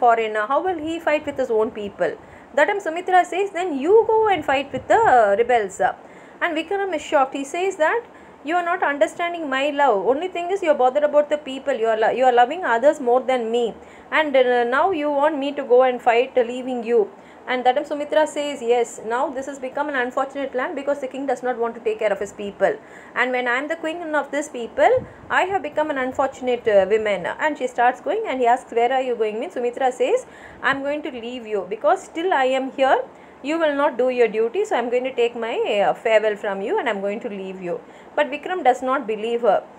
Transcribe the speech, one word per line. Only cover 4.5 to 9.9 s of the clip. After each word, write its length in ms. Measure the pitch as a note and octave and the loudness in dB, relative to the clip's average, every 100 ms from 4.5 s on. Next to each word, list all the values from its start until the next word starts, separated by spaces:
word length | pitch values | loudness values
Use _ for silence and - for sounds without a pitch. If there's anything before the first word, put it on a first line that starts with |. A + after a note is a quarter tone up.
| C#4 C#4 C4 | 0 0 -6
with 100 | - | 2
the, 80 | F#4 A4 B3+ | 4 6 6
uh, 200 | G#3 G3+ | 6 4
rebels." 400 | A#3 A#3+ G3+ - | 2 2 0 -2
And 760 | F3+ - - - - - E4 D#4 | -2 -2 -12 -20 -20 -6 -4 -2
Vikram 340 | D#4+ G4+ G4 D#4+ | -4 -4 -2 -4
is 40 | - | 0
shocked. 240 | D4+ C4+ C#4 | 2 2 -2
He 40 | C#4 | -8
says 240 | F4 F#4+ F#4 | -4 -4 0
that, 200 | D#4 A4+ A#4+ - - - C#4 | 0 0 -4 -16 -20 -14 -4
"You 80 | F4 | -2
are 60 | E4+ | 0
not 120 | F4+ F4 | 0 0
understanding 580 | C#4+ D#4+ - E4+ F4 D#4 | 2 0 0 -4 -4 -4
my 80 | C4 C#4+ C#4+ | -2 0 2
love. 240 | C#4+ | 2